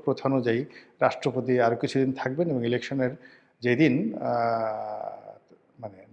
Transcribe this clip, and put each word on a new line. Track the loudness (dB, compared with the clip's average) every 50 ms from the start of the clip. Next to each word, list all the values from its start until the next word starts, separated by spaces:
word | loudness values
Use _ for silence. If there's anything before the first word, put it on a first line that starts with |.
| 0
প্রথা | -2 -2 0 0 0
অনুযায়ী | 0 2 2 2 0 0 -2 -6 -10 -20 -20 -20 _ _
রাষ্ট্রপতি | 0 0 2 0 -2 -2 0 0 0 2 2 4
আরও | 4 4 2
কিছুদিন | 0 -2 -2 0 2 2 2 0
থাকবেন | -2 -4 -4 -2 -2 -2 0
এবং | 0 0 0
ইলেকশনের | 0 0 -2 -2 -4 -2 -2 -2 -2 -4 -6 -14 -20 -20 -20 _ _ _ _
যেদিন, | 0 2 4 4 4 4 4 2 0 -2 -4 -4
আহ, | -4 -2 0 0 0 0 0 0 -2 -2 -4 -6 -6 -8 -8 -8 -8 -10 -10 -12 -16 -18 -20 -20 _ _ -20 _ _ _ _ -16
মানে | -16 -14 -16 -16 -20 -10